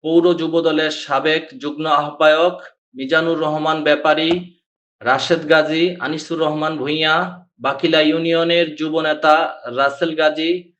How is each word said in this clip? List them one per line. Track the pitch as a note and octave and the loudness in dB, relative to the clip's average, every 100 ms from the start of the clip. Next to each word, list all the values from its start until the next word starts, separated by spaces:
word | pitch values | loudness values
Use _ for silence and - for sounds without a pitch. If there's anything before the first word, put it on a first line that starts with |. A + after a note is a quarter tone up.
পৌর | D#3 E3+ F3 | 4 4 4
যুব | D#3+ D#3+ E3 | 0 0 0
দলের | D#3+ D#3 D#3 | 2 0 -2
সাবেক | D3+ - - D#3 D#3 - C3 | -4 -4 -2 0 -2 -4 -10
যুগ্ম | D3 D3 | -10 -6
আহ্বায়ক | D#3 D3 D3 - D#3 D#3 F3 F3+ - _ _ | 0 0 0 2 4 6 2 -2 -18 _ _
মিজানুর | B2+ C3+ D#3+ E3 E3 | -12 -2 0 0 -2
রহমান | D#3 D3+ D#3 D#3 | -2 -2 -2 -2
ব্যাপারী, | D3+ D3 D#3 D3+ D#3+ F3 F3+ _ _ _ _ _ | 0 2 2 2 0 -2 -4 _ _ _ _ _
রাশেদ | A2 C3+ - E3 D3+ | -2 0 0 -2 2
গাজী, | D#3+ D3+ D#3+ F3+ F3 | 2 2 0 -2 -2
আনিসুর | C3+ D#3+ - D#3+ | -6 -8 -8 -4
রহমান | D#3 D3+ D#3 D#3 | -2 -2 -4 -4
ভূঁইয়া, | C3+ D#3 D#3 D#3+ F3+ - _ _ | -4 -2 0 0 -2 -10 _ _
বাকিলা | C3 - E3+ D#3+ | -6 -2 0 2
ইউনিয়নের | D#3 D#3+ E3 E3 E3 E3+ D#3+ | 2 0 0 0 2 2 0
যুব | D3+ D#3 D#3+ | -4 -4 -2
নেতা | D#3 D3+ D#3 D#3 D#3+ - | -2 0 4 4 2 -6
রাসেল | A#2+ B2 C#3 C#3 E3 | -8 -2 -2 0 -4
গাজী | D#3 D#3 D3+ D#3+ F3+ F3+ | 0 0 0 -2 -4 -6